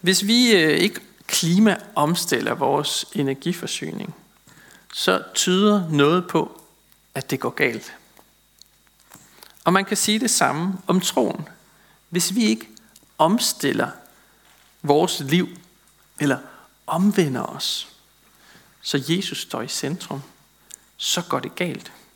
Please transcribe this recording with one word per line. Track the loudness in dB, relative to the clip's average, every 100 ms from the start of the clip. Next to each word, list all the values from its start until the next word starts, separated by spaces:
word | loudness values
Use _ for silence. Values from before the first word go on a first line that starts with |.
Hvis | 2 0 2
vi, | 4 6 6
øh, | 4 4
ikke | 0 -2 -18 _ _
klimaomstiller | -2 2 6 6 4 -2 -2 0 0 0 -2 -2
vores | -2 0 0 -2 -6 -6
energiforsyning, | -4 -4 -4 -6 -6 -6 -8 -8 -10 -12 -14 _ _ _ -20 -20 -20 _
så | -4 2 0 0
tyder | -4 0 4 4 2 0
noget | 2 4 4 0
på, | -2 -4 -8 -20 _ _ _ _
at | -12 -6
det | -4
går | -4
galt. | -2 -2 -2 -12 -20 _ _ _ _ _ _ -20 _ _ _ _ -20 -20 _ -20 _
Og | 2
man | 4
kan | 4 -2
sige | 0 0
det | 0
samme | 2 2 0 -2 -4 0
om | 0
troen. | 2 0 -2 -2 -10 -16 _ _ _ _ _
Hvis | -4 -2
vi | 0
ikke | 0 0 -4 -20 _ -20 _ _
omstiller | 2 4 0 -2 -2 0 -2 -6 -20 _ _ _ _ _ _ _
vores | 2 2 4 -2
liv, | 0 0 0 -6 -20 _ _ _ _ -4
eller | -2 -2 -6 -20 -20 _ -6
omvender | 2 2 4 0 0
os, | -6 -6 -6 -6 -10 -18 _ _ _ _ _ -20 _ _ -4
så | -4 -2
Jesus | -2 -2 -8
står | -8 -8
i | -6
centrum, | -6 -6 -8 -8 -10 -12 _ _ _ _ -20 _ _
så | -4 -4
går | -2 -6
det | -6
galt. | -6 -6 -6 -14 -20 -20